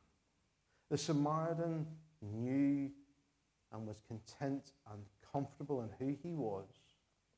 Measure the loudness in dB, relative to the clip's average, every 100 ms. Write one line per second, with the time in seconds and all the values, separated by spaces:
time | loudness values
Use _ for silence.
0 | _ _ _ _ _ _ _ _ -2 0
1 | 4 4 4 4 2 0 0 0 -4 -8
2 | -16 -10 -6 -2 2 6 6 4 0 -6
3 | -20 _ _ _ _ _ -12 -8 -6 -8
4 | -8 -10 -10 -4 -2 -2 -6 -18 -14 -12
5 | -14 _ -4 -2 -2 -6 -4 -2 -4 -4
6 | -2 -2 -4 -2 -2 -2 -6 -16 _ _
7 | _ _ _